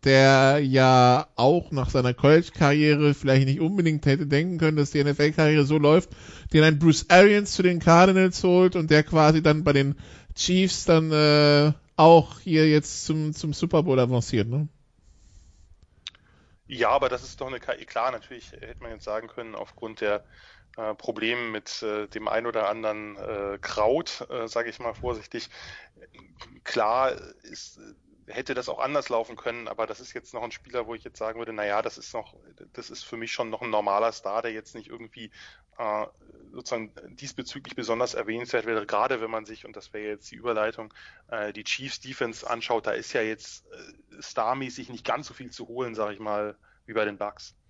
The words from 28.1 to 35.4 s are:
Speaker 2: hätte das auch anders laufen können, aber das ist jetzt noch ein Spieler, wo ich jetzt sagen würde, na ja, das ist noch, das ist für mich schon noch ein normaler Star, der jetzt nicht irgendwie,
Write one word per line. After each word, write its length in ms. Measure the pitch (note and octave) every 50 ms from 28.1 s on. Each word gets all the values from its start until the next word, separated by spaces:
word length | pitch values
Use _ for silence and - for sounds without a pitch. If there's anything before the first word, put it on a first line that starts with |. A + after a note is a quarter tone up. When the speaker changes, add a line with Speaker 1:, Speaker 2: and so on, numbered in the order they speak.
| _ _ _
Speaker 2:
hätte 280 | - G#2 A2+ C3 - C3
das 140 | B2 B2 -
auch 120 | - -
anders 280 | - C3 D3 D3 C3 -
laufen 280 | B2 A2+ A2+ - A#2
können, 320 | G#2+ - B2 A#2 A#2+ A2+ A2
aber 180 | G#2+ - A2+
das 140 | G#2+ G#2+ -
ist 140 | B2+ - -
jetzt 200 | B2 _ - -
noch 80 | A#2+ A2+
ein 80 | A#2
Spieler, 380 | A2 - _ C3 B2+ B2 A2+ A2
wo 80 | A#2
ich 80 | A2 _
jetzt 140 | A#2 _ -
sagen 200 | A2 A2 A2+ A2+
würde, 140 | A#2 A2+ A2
na 120 | G#2+ G#2+
ja, 160 | G2+ G2+ G#2
das 160 | A2+ A#2 -
ist 160 | - - - -
noch, 220 | A#2 G#2+ - _ _ _ - _ _ - _ _
das 180 | - A#2 -
ist 140 | F3 - -
für 120 | - -
mich 140 | A#2 A2+ A#2
schon 200 | - - B2 A2+
noch 120 | A2 G#2+ B2
ein 80 | A#2
normaler 400 | A2 G#2 G#2 G2+ G2 G2+ A2+ A#2
Star, 320 | A2 - _ F#2+ G2+ A2+ A#2
der 80 | A#2
jetzt 240 | A2 A2 G#2+ - -
nicht 140 | A#2 G#2+ -
irgendwie, 420 | B2 A#2 A#2 A2+ _ A#2+ A2+ G#2 _ -